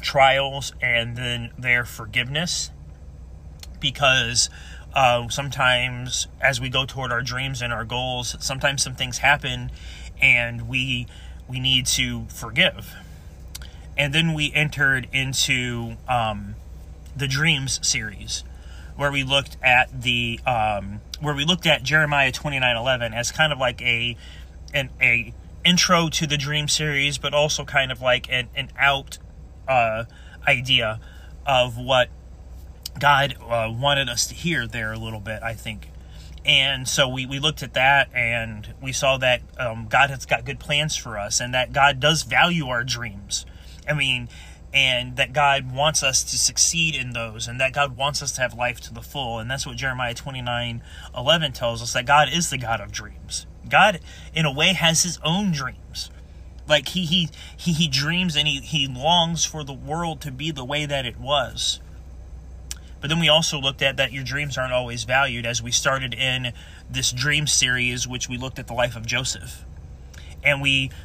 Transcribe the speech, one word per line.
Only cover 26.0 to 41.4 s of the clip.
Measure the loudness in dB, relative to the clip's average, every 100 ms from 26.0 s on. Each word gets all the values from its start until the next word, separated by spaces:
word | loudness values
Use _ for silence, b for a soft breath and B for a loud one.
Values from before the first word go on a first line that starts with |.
| 4
to | 0 0
the | -2
Dream | -2 -2 0
series, | 0 2 2 0 0
but | 0
also | 4 4 2 0
kind | 2 2
of | 2
like | 2 2 2
an, | -4 -2 -6
an | -6 2
out, | 4 4 -2 -14 -16 -18 -18 -8 0
uh, | 4 4 0 -6 B B B 0
idea | 2 2 2 2 -4 B B B -6 2
of | 4 2 0
what | 2 4 4 -2 -18 -18 -16 -16 -16 -14 -12 2
God, | 4 6 4 -2
uh, | -2 0 0
wanted | 0 2 2 0
us | -2 -4
to |
hear | -2 -2 -2 -2
there | -4 -4
a | -6
little | -6 -8
bit, | -8 -6
I | -6
think. | -8 -8 -10 -12 B B B B B 2
And | 4 4 0 0
so | 2 2
we, | 0 -4
we | -2
looked | -2 -2
at | -4
that, | 2 6 6 4 0
and | 0 0 -4 -8 -12 -10
we | -6
saw | 0 2 4
that, | 4 2 0 -6
um, | -4 -4 2
God | 4 4
has | 2 -2
got | -2 -2
good | -8
plans | -2 0 0 -2
for | -6 -6
us, | -2 -2